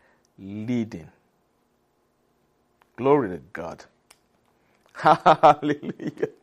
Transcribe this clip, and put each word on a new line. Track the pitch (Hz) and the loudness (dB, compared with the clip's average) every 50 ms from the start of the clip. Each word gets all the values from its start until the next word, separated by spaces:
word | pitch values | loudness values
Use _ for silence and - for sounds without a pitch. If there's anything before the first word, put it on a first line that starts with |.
| _ _ _ _ _ _ _ - | _ _ _ _ _ _ _ -20
leading. | 98 98 101 107 107 120 123 120 113 107 - 82 78 - _ _ _ _ _ _ _ _ _ _ _ _ _ _ _ _ _ _ _ _ _ _ _ _ _ _ _ _ _ _ _ _ _ _ _ _ _ | -18 -14 -14 -10 -6 -4 -4 -4 -4 -6 -8 -16 -16 -18 _ _ _ _ _ _ _ _ _ _ _ _ _ _ _ _ _ _ _ _ _ _ _ _ _ _ _ _ _ _ _ _ _ _ _ _ _
Glory | - 120 139 147 147 120 92 | -4 0 2 2 2 2 -2
to | 90 78 - - - | -6 -10 -14 -16 -14
God. | - 85 82 - - - - _ _ _ _ _ _ _ _ _ _ | -14 -12 -12 -14 -16 -20 -20 _ _ _ _ _ _ _ _ _ _
<laughs> | _ _ _ _ _ _ _ _ _ _ - | _ _ _ _ _ _ _ _ _ _ -10
Hallelujah. | - - 160 139 - - 175 156 - - - 151 - 156 147 139 - - - - - 151 151 - - 147 - - _ | -2 2 2 2 4 4 2 4 6 6 4 4 4 2 -4 -4 -4 -6 -14 -12 -10 -10 -10 -8 -6 -8 -8 -8 _